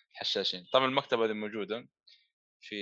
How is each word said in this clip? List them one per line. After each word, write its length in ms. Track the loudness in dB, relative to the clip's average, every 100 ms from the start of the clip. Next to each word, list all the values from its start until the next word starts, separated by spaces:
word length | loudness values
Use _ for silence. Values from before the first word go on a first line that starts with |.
| _
الحشاشين. 540 | -8 -2 0 0 -4 2
طبعًا 140 | 4 4
المكتبة 380 | 2 0 0
هذه 80 | 2
موجودة 560 | 0 -4 -4 -4 -6 -8 _ _ -20 _ _ _ _
في 160 | -12 -6